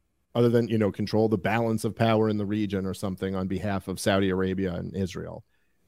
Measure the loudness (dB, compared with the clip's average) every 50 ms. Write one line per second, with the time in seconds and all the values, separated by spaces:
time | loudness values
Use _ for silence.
0 | _ _ _ _ _ _ 2 4 4 6 6 4 4 2 2 2 2 0 0 -2
1 | -4 0 2 2 2 2 2 0 0 0 0 0 2 0 0 -2 -2 -4 0 2
2 | 2 4 4 4 2 2 0 -2 -2 -2 -2 -2 -2 -2 -2 -2 -4 -4 -6 -6
3 | -6 -6 -6 -4 -4 -4 -2 -2 -2 -2 -2 -4 -2 -4 -4 -4 -4 -6 -8 -2
4 | 0 2 4 4 4 2 2 0 0 0 -2 -2 -2 -4 -4 -6 -8 -6 -4 -4
5 | -4 -4 -4 -8 -12 -12 -12 -14 -16 _ _ _ _ _ _ _ _